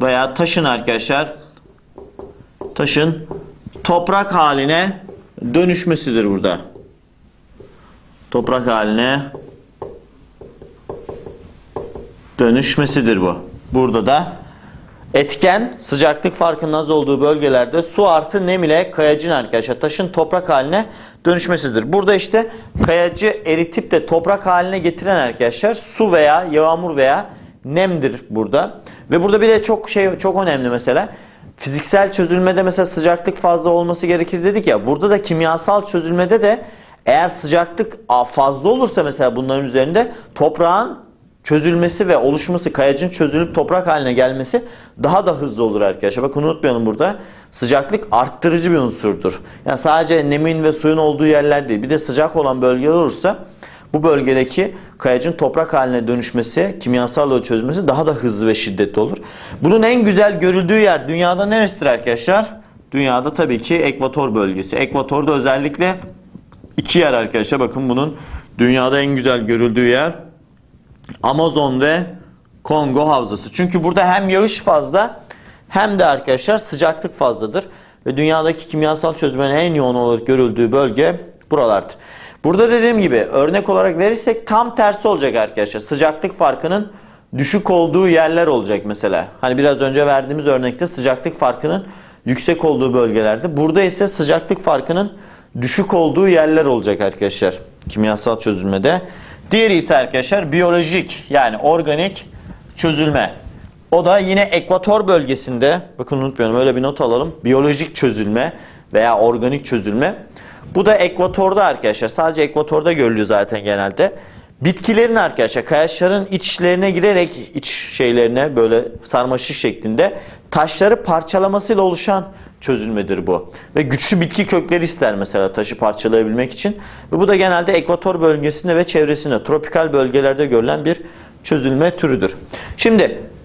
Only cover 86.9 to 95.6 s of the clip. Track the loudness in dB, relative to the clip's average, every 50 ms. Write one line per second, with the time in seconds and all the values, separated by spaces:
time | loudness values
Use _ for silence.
86.9 | -12 -20 -20 -20 -20 -20 _ _ -6 -4 -2 0 -2 -2 0 2 2 2 2 2
87.9 | 2 2 4 4 4 4 4 2 2 2 2 2 2 0 0 0 -2 -2 -2 -6
88.9 | -8 -4 -2 -2 0 0 -2 -4 -8 -6 -4 -2 0 2 2 2 2 2 0 0
89.9 | 2 2 2 4 2 2 0 -2 -6 -2 0 2 2 2 0 -2 -2 -4 -6 -6
90.9 | -4 -2 0 0 0 0 -2 -8 -4 0 0 0 0 -2 -4 -4 -4 -4 -6 -10
91.9 | -18 -20 -20 -20 -20 _ _ -4 -4 -2 0 0 0 2 2 0 2 2 0 2
92.9 | 2 2 2 2 2 2 2 2 0 0 -2 -4 -2 0 0 2 2 2 2 2
93.9 | 0 0 -2 -2 0 -2 0 0 0 0 0 -2 -4 -2 0 0 0 0 0 -2
94.9 | -2 -2 -2 -4 -6 -14 -20 -20 -20 -20 -20 _ _ -6